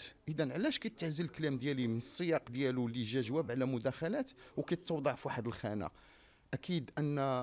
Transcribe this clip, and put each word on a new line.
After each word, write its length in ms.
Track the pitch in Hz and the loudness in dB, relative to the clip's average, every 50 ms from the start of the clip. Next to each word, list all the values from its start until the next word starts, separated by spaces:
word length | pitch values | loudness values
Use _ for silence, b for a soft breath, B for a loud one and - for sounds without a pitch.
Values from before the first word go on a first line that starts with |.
| - - - - - - | -8 -10 -12 -10 -6 -4
إذن 240 | 156 156 156 131 | 0 0 0 0
علاش 280 | 127 170 214 311 269 - | 0 2 2 2 2 0
كيتعزل 460 | - 226 - - 170 160 151 147 175 | -2 -4 -4 -2 -2 -2 0 0 -2
الكلام 320 | 147 - - 156 151 139 123 | -2 -2 -2 0 0 0 0
ديالي 300 | 120 143 143 131 127 113 | 0 0 0 2 2 2
من 100 | 113 117 | 2 0
السياق 540 | 117 - - - 175 170 160 151 - - | -2 -2 -2 0 2 2 2 2 0 -2
ديالو 360 | 120 127 139 131 127 127 123 117 | -2 0 2 2 2 2 0 0
اللي 160 | 117 123 117 | 0 0 -2
جا 180 | 107 117 135 | 0 2 0
جواب 300 | 123 107 131 160 160 104 | 0 2 2 0 0 0
على 140 | 120 131 131 | 0 0 2
مداخلات 680 | 131 131 120 110 135 127 - 165 165 214 277 262 - - B B B B B | 2 2 0 0 0 -2 0 -2 0 0 0 -2 -4 -6 B B B B B
وكيتوضع 580 | 143 - 170 170 - - 170 151 139 147 123 | -2 0 -2 -2 0 0 -2 0 2 0 0
في 120 | - - 139 | 0 -2 -4
واحد 200 | - 127 110 117 | -2 -2 -2 -2
الخانة؟ 420 | 117 - - 110 104 107 92 78 - B B B B B B B B B B B - | -2 -2 -2 -2 -2 -2 -2 -4 -6 B B B B B B B B B B B -6
أكيد 380 | 131 - - 180 170 123 - - - | -6 -2 0 0 0 -2 -2 -4 -2
أن، 180 | 147 147 147 143 139 139 131 127 | 0 0 2 2 2 2 2 2